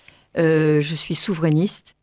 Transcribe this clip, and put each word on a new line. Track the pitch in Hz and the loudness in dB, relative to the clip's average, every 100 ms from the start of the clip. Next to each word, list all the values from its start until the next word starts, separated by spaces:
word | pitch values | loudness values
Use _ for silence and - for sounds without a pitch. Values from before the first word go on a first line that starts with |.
| _ _ _ - | _ _ _ -2
Euh, | 160 156 156 151 | 2 2 4 2
je | 147 | 0
suis | 156 - | -4 -6
souverainiste. | 160 - 165 160 151 196 - - _ | -4 -4 -2 0 2 0 -4 -12 _